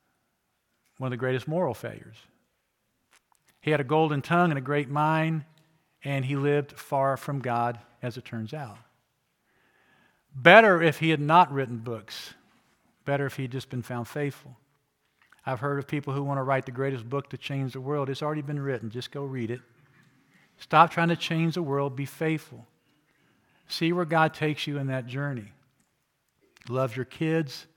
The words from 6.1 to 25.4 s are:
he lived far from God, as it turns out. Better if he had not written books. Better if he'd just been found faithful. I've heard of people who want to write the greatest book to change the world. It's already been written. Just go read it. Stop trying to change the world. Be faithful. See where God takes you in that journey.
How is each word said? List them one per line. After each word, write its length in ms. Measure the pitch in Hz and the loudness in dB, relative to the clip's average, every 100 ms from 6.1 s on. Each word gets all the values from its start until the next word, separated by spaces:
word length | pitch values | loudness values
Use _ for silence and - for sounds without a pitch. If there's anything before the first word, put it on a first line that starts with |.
| 139 | -4
he 120 | 127 143 | -2 0
lived 380 | 143 143 143 | 2 2 0
far 440 | - - 139 135 131 | -8 -6 0 0 -2
from 220 | - 139 | -4 -6
God, 400 | 123 117 120 120 - _ | -2 0 -2 -4 -12 _
as 120 | 123 117 | -10 -10
it 100 | - | -10
turns 280 | 117 110 | -8 -8
out. 240 | 151 127 104 - _ _ _ _ _ _ _ _ _ _ _ _ _ _ 135 | -10 -12 -16 -20 _ _ _ _ _ _ _ _ _ _ _ _ _ _ 4
Better 480 | 123 202 220 175 | 10 10 10 8
if 160 | 165 143 | 4 2
he 100 | 160 | 2
had 100 | 156 | 2
not 320 | 147 165 170 | 6 6 6
written 280 | 139 127 120 | 2 -4 -4
books. 560 | 117 113 - - - - _ _ _ _ _ _ - | -6 -8 -10 -16 -16 -20 _ _ _ _ _ _ -4
Better 200 | 143 139 | -2 -2
if 120 | - | -4
he'd 140 | 131 | -6
just 200 | 131 - | -8 -8
been 100 | 127 | -8
found 260 | 113 120 117 | -6 -8 -8
faithful. 480 | 151 143 135 135 123 _ _ _ _ _ _ _ _ - | -6 -6 -6 -14 -20 _ _ _ _ _ _ _ _ -6
I've 160 | 131 | -4
heard 180 | 143 143 | -2 -4
of 80 | 135 | -4
people 260 | 151 139 | -6 -4
who 80 | 139 | -4
want 160 | 139 139 | -4 -2
to 60 | |
write 220 | 131 135 131 | 0 0 -2
the 60 | |
greatest 380 | 123 135 131 113 | -4 -4 -4 -6
book 200 | 139 131 | -8 -6
to 80 | 123 | -10
change 360 | - 139 131 | -8 -4 -4
the 80 | 131 | -6
world. 280 | 131 147 135 | -4 -4 -4
It's 120 | 131 | -4
already 220 | 151 156 | -4 -4
been 160 | 143 147 | -4 -6
written. 320 | 139 127 113 | -4 -4 -6
Just 180 | 117 120 | -8 -10
go 140 | 143 | -8
read 260 | 139 131 113 | -8 -6 -6
it. 120 | 123 - _ _ _ _ _ _ _ _ _ | -6 -12 _ _ _ _ _ _ _ _ _
Stop 320 | - 156 170 | 4 6 6
trying 160 | - 170 | 4 0
to 80 | 165 | 0
change 400 | - 165 165 170 | -2 0 0 0
the 80 | |
world. 320 | 156 139 143 127 | -2 -2 -2 -4
Be 100 | 139 | -8
faithful. 640 | - 160 156 - 117 117 _ _ _ _ _ _ _ _ _ - | -4 -4 -4 -6 -20 -20 _ _ _ _ _ _ _ _ _ -12
See 260 | - 165 | -2 0
where 120 | 175 170 | 0 2
God 280 | 160 160 | 4 4
takes 340 | - 156 147 - | 2 -2 -2 -4
you 100 | 143 | -4
in 100 | 135 | -4
that 200 | 131 120 | -4 -6
journey. 440 | 127 143 131 | -6 -6 -6